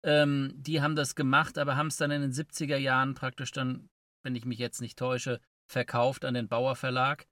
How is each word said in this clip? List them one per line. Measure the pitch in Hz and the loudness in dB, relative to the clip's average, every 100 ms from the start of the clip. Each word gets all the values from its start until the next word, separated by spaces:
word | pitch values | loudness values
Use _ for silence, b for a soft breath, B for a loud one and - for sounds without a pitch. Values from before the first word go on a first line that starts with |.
Ähm, | 156 151 147 143 135 143 | 4 4 6 2 -2 -6
die | 139 156 | -2 2
haben | 147 151 | 2 2
das | 139 | 0
gemacht, | - 135 139 156 - | 0 4 4 2 0
aber | 143 135 | 0 2
haben's | 151 - | 0 0
dann | 147 | 0
in | 147 | 0
den | 139 | -2
siebziger | 127 160 - 147 139 | -4 -6 -6 -2 0
Jahren | 135 131 135 | 2 2 2
praktisch | 131 131 - 131 | -2 -6 -6 -8
dann, | - 127 131 - _ _ _ | -4 -2 -4 -10 _ _ _
wenn | 135 | -6
ich | 123 | -4
mich | 120 113 | -4 -4
jetzt | 120 - | -6 -6
nicht | 120 - | -10 -4
täusche, | 127 127 135 120 _ _ _ | -2 0 -2 -4 _ _ _
verkauft | 131 - 120 123 135 | -4 -2 2 2 2
an | 135 | -2
den | 120 113 | -2 0
Bauer | 117 131 127 | 0 0 0
Verlag. | 131 127 135 147 - | -2 2 0 0 -10